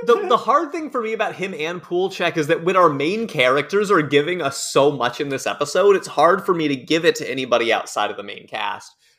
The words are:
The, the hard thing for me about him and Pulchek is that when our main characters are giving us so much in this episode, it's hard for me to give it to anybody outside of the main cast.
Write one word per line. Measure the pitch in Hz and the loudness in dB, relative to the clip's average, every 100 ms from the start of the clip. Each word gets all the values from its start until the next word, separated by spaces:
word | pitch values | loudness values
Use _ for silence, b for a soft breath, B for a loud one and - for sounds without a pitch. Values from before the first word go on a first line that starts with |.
| 466 | 2
The, | 466 370 | 2 4
the | 226 | 0
hard | - 285 320 | 2 0 0
thing | 339 302 | -8 -8
for | 254 | -6
me | 220 | -6
about | 220 202 | -4 -4
him | 147 190 | -4 -8
and | 165 156 175 | -6 -8 -8
Pulchek | - 180 190 190 175 160 | -4 -2 -2 -2 -2 -2
is | 147 | 0
that | 160 | 0
when | 165 185 | 2 4
our | 175 | 4
main | 139 151 214 226 | 4 -2 -2 -4
characters | 151 127 139 143 196 202 | 2 4 4 0 -2 2
are | 190 | 2
giving | 147 143 151 180 | 4 2 2 -2
us | 139 - | -4 -6
so | - 151 143 | -2 2 4
much | 139 120 - | 2 -2 -2
in | 143 | -6
this | 135 107 | -4 -6
episode, | 101 143 180 202 190 | -4 -2 2 4 4
it's | - | 0
hard | - 160 190 190 | 2 4 4 0
for | |
me | 175 151 | 0 0
to | 135 | -2
give | 117 160 | -2 2
it | 165 - | 2 0
to | 117 | -6
anybody | 131 127 120 113 | -6 0 0 2
outside | 104 - - 104 | 0 -2 -4 -4
of | 101 | -4
the | |
main | 101 101 - | -12 -14 -12
cast. | 107 101 98 - _ _ | -8 -6 -8 -14 _ _